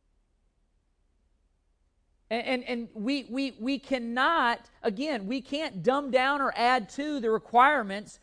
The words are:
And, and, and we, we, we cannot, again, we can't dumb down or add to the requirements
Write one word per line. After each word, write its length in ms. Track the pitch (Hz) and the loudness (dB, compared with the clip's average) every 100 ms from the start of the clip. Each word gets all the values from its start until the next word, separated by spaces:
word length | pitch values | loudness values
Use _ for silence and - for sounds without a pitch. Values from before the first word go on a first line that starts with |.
| _ _ _ _ _ _ _ _ _ _ _ _ _ _ _ _ _ _ _ _ _ _ _ | _ _ _ _ _ _ _ _ _ _ _ _ _ _ _ _ _ _ _ _ _ _ _
And, 180 | 233 226 | -4 -2
and, 180 | 254 | -4
and 240 | 240 240 226 | -4 -6 -8
we, 320 | 220 220 285 208 | -6 -4 -4 -4
we, 260 | 262 269 - | -4 -4 -4
we 200 | 240 277 | -4 -4
cannot, 920 | - 254 233 240 294 330 240 233 - _ | -4 -4 -2 0 2 2 2 -2 -8 _
again, 440 | 233 202 311 240 190 | -4 -2 -4 -4 -4
we 140 | 262 | -6
can't 420 | - 285 311 185 | -6 -6 -6 -2
dumb 280 | 190 277 285 | 0 0 0
down 320 | 254 269 285 | 2 2 2
or 100 | 254 - | 0 2
add 320 | 240 254 190 | 2 2 0
to 300 | - 302 285 | -6 -4 -2
the 100 | 220 | 0
requirements 880 | 220 - 240 269 294 202 202 - - | 0 4 6 6 6 0 -8 -10 -20